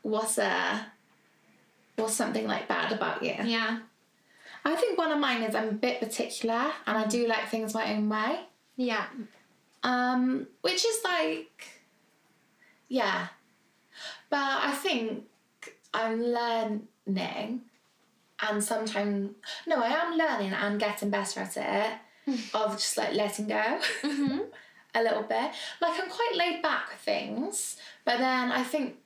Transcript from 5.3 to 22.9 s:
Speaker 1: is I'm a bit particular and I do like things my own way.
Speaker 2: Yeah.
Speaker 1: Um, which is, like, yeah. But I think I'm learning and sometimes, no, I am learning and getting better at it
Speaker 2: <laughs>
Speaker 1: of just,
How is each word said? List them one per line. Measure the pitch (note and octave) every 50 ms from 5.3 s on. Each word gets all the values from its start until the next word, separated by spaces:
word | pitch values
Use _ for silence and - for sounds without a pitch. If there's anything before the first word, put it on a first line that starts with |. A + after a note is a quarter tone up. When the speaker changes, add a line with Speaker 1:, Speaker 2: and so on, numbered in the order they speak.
| A#3+ A#3
Speaker 1:
is | A3+ G#3+ G3+
I'm | A3 A3 A3
a |
bit | G3+ - - B3 - -
particular | A3+ G#3+ - - - - - - - A3+ A3+ A3+ - G#3 - - -
and | - G#3+ A3+
I | G#3+
do | G#3+ A#3 A#3+ A#3+ A3+
like | A3+ G#3+ - -
things | - A3 A3 G#3+ G#3+
my | A3 A3 G#3+ G#3+
own | G#3+ G#3+ G#3
way. | G#3+ G#3+ A3 A#3+ D#4+ E4 - - _ _ _ _ _
Speaker 2:
Yeah. | B3+ B3+ A#3+ A3 G#3 F#3+ - - C4 G#3 - - - _ _ _ _ _ _ _ _ -
Speaker 1:
Um, | B3 B3 B3 B3 B3 B3+ B3 B3+ B3+ C4 C#4 C4+ - - _
which | - F4 F4+ F#4 -
is, | A4+ A4 - -
like, | F#4 F4+ E4 D#4 D#4+ D#4+ D#4+ - - _ - - - - - _ _ _ _ _ _ _ _ _ _ _ _ _ _ _ _ - - _ _ _ _
yeah. | B3+ C4 G#3+ G3+ F3+ F3+ F3+ F3 - - _ _ _ _ _ _ _ _ _ _ - - - - - - - _
But | D4 C#4+ C#4 C4+ C4+ - -
I | C#4+
think | C4+ - - F#4+ D4+ A#3+ A3+ A3 - - - - _ _ _ _ _ _ - - - _ _ - -
I'm | A3 A3+ A3+ A3+ A3+
learning | A#3+ A#3+ A#3+ A#3+ A#3+ A#3 A#3 A3+ A3 G#3 G#3+ G#3+ - - _ _ _ G3 F#3+ F#3 F3+ F#3 F#3+ G#3 G#3+ A3 B3 A#3+ - - _ _ _ _ _ _ _ _ _ _ _ _ _ -
and | G#3+ G#3+ G#3 G#3
sometimes, | G#3 - A#3 G#3+ A3 G#3+ - G3+ G#3 G#3 G3+ G3+ G3 G3+ - - - - - - -
no, | E4 E4 C4
I | A3+ A#3
am | C#4+ D#4+ E4+ E4+ E4+ D#4+
learning | D#4+ D4+ B3+ A3 G3+ F#3+
and | F#3+ - G3 G#3 G#3 G#3
getting | G#3+ G#3 G3+ - G3+ G3+
better | G3+ G3+ G3 F#3+ - -
at | G3 F#3+ -
it | - - - - G3 G#3+ A3+ A3+ - - - _ - - C#4+ C4 A3+ A3 -
Speaker 2:
<laughs> | -
Speaker 1:
of | A3 G#3+ G#3+
just, | G3 - - -